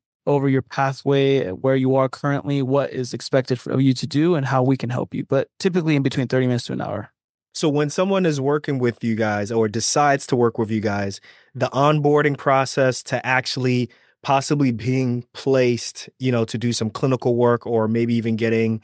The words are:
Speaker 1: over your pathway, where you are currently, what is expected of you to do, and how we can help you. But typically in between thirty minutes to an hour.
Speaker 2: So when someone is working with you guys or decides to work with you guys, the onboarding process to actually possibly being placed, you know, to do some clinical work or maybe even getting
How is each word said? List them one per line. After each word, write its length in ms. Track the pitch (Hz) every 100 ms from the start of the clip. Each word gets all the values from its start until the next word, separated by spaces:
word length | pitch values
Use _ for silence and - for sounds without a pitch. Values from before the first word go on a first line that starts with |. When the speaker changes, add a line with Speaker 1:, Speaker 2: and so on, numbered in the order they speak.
| _ _ -
Speaker 1:
over 240 | 143 139
your 140 | 131
pathway, 840 | - - 135 135 139 139 135 139 92
where 240 | 90 131 135
you 200 | 131 135
are 140 | 131
currently, 540 | - 143 143 143 139
what 280 | 127 139 -
is 220 | - 123
expected 520 | 120 - 135 127 123 -
of 140 | 131
you 120 | 135
to 140 | 127 131
do, 260 | 139 165
and 140 | 165 131
how 160 | 131
we 120 | 127 131
can 140 | 120
help 240 | 123 -
you. 100 | -
But 240 | - 139 - -
typically 360 | 196 175 160 147
in 60 |
between 260 | 131 139 120
thirty 200 | 131 127
minutes 180 | 120 -
to 80 |
an 80 | 127
hour. 300 | - 104 - _ _ _ _ -
Speaker 2:
So 140 | 160
when 220 | 147 147
someone 340 | 165 185 196 175
is 160 | 147
working 380 | 135 147 147 135
with 240 | 123 113
you 100 | 117
guys 380 | 110 110 104 104
or 160 | 113 110
decides 580 | 110 - - 147 139 -
to 100 | 127
work 220 | 120 117
with 140 | 110
you 100 | 110
guys, 400 | 104 101 98 - - - _
the 140 | 127 123
onboarding 680 | 123 143 151 143 147 147 139
process 680 | - 135 131 - 131 120
to 200 | - 120
actually 680 | 123 131 123 - 127 123 117 _ _ _
possibly 480 | - 139 - 147 135
being 520 | 113 113 131 127 120 -
placed, 760 | - - 131 123 120 - - - -
you 140 | 127
know, 140 | 120 113
to 120 | 120
do 160 | 120
some 160 | 117 110
clinical 460 | - 135 127 127 120
work 320 | 120 120 -
or 200 | 117 110
maybe 280 | 117 117 117
even 220 | 113 110
getting 440 | 113 113 113 110